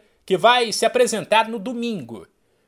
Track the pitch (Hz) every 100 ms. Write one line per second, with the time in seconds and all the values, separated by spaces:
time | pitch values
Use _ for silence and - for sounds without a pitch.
0 | _ _ - 185 214 247 233 - 226 254
1 | 240 220 - 214 220 233 202 240 233 202
2 | 117 107 80 _ _ _